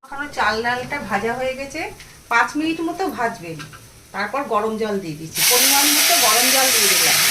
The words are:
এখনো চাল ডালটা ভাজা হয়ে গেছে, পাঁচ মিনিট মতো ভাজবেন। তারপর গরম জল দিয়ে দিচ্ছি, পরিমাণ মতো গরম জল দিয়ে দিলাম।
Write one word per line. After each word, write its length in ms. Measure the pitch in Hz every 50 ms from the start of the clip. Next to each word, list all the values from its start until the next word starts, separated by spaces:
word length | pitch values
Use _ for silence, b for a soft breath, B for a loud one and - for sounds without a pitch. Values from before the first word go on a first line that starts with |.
| _
এখনো 220 | - 277 269 285 294 285 -
চাল 180 | - 208 214 220 233
ডালটা 320 | 240 247 247 254 247 285 285 226 196
ভাজা 220 | 214 196 196 226 247 254
হয়ে 140 | 254 262 262 254
গেছে, 220 | 277 277 - 311 349 427 - B B B B B - -
পাঁচ 180 | 240 233 247 359 - 302
মিনিট 200 | 311 320 320 330 339 330
মতো 160 | 349 - 381 349 233 208
ভাজবেন। 400 | 240 226 - - 160 175 160 151 147 - - - - - - - - - -
তারপর 260 | 190 202 208 - 277 294 285 226
গরম 200 | 208 208 220 220 214
জল 140 | 220 214 208 196 175
দিয়ে 140 | 165 151 151
দিচ্ছি, 220 | 160 160 - - - -
পরিমাণ 340 | 247 247 254 269 277 277 285 294 294
মতো 180 | 302 294 - 349 - 247
গরম 200 | 226 214 233 247 262 262
জল 120 | 262 262 262 247
দিয়ে 140 | 226 208 196 185
দিলাম। 260 | - - 196 170 - - -